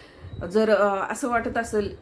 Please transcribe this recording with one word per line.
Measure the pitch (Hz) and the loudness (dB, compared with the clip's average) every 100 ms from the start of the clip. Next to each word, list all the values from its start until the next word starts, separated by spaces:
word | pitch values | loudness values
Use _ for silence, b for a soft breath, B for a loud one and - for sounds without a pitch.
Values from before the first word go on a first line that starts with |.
| B B B B 170 | B B B B -2
जर, | 208 220 | 2 4
अ, | 196 202 196 - | 4 4 2 -2
असं | 214 254 | -4 -2
वाटत | 233 247 240 | 0 -2 -4
असेल, | 220 214 196 185 | -2 -2 -2 -4